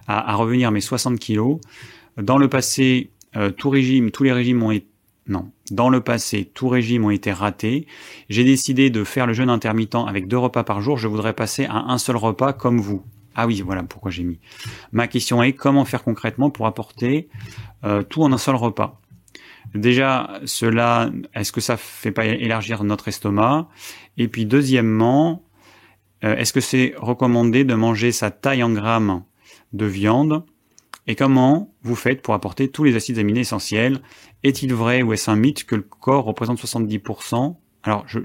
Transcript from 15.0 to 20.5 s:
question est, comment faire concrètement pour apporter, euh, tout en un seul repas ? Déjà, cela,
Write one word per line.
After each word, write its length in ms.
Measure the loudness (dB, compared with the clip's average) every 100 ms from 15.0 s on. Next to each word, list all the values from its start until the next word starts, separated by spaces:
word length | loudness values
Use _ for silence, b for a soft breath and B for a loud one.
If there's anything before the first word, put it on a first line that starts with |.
| 0
question 340 | -2 0 2
est, 120 | 2
comment 320 | 2 2 2 2
faire 180 | -2
concrètement 480 | -4 -4 -4 0 -2
pour 160 | 0 -4
apporter, 640 | -4 -12 -6 -2 -2 -4 B B B B B
euh, 200 | -4 -2
tout 180 | -2 2
en 100 | 2
un 60 | 2
seul 160 | 0
repas ? 480 | 0 0 -2 -4 -4 _ -20 _ B B B -10
Déjà, 680 | -2 2 4 2 0 -2 -10
cela, 640 | -8